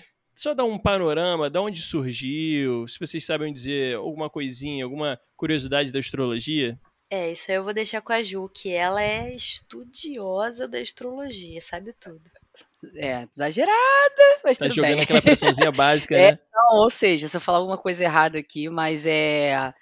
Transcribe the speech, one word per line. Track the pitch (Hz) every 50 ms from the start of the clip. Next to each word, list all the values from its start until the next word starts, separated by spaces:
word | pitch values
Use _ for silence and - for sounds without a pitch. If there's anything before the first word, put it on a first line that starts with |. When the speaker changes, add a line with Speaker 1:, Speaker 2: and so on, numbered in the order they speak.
| - _ _ _ _ _ _
Speaker 1:
só | - - 294 294
dar | 254 247
um | 226 214 185
panorama, | - 208 202 190 175 156 151 160 175 180 175 160 147 143
da | 147 180
onde | 202 214 190 165
surgiu, | - - 170 156 131 127 117 120 131 131 143 156 160 160 151 143 139 127 123 117 117 117
se | - -
vocês | 175 - - 160
sabem | - - 160 151 151 151
dizer | 143 127 120 135 143 139 135 131 120
alguma | 107 98 165 156 156 156 147
coisinha, | - 156 143 131 123 123 139 147 147 135 127
alguma | 123 139 151 151 147 127 - _ _ _
curiosidade | - 165 151 156 143 127 135 139 143 147 131
da | 127 135
astrologia. | 131 - - 139 131 123 117 120 113 151 156 151 131 117 120 127 _ _ _ _ _ -
Speaker 2:
É, | 196 190 170 165
isso | 170 - - -
aí | 190 190
eu | 190
vou | 202 208
deixar | 220 220 202 - 214
com | - - 226
a | 226
Ju, | 226 190 190 190 190 190
que | _ - - 190
ela | 175 175 175 180 196 208
é | 208 208 214 226 240 247 254
estudiosa | 240 - - - - _ _ 233 233 247 247 269 - 339 302 277 233 196 190 185 196 214 233 233 240 262
da | 240 233 123
astrologia, | 123 - - - 247 247 254 269 285 269 226 196 175 165 165 165
sabe | - - 175 175 196 226 233 _
tudo. | - 190 160 160 160 170 _ _ _ _ _ - - _ _ _ - 147 -
Speaker 3:
É, | 156 147 135 127 123 120 -
exagerada, | _ 139 143 151 165 220 311 392 427 466 508 539 539 554 571 554 539 539 571 554 571 571
mas | - 269 -
Speaker 1:
Tá | - 147
Speaker 3:
tudo | 143 -
Speaker 1:
jogando | 156 151 147 147
Speaker 3:
bem. | 151
Speaker 1:
aquela | 147 - 156 156
pressãozinha | - 294 294 - - 466 - 127 - 156
Speaker 3:
<laughs> |
Speaker 1:
básica, | 135 139 139 143 151 151 - - 156
Speaker 3:
É, | - 185 202
Speaker 1:
né? | - - _ _ -
Speaker 3:
não, | 226 233 240 226 208
ou | 214 240
seja, | - - 220 196 170 147 151 151
se | -
eu | 170
falar | - - 175 175
alguma | 185 190 190
coisa | 185 - 190 175 175 180
errada | 165 156 160 156 160 156 156
aqui, | 147 _ - 151 147 160
mas | 170 165 160 156 156 147 147
é, | 160 156 151 156 151 151 147 143 143 135
a | 135 135 131 - _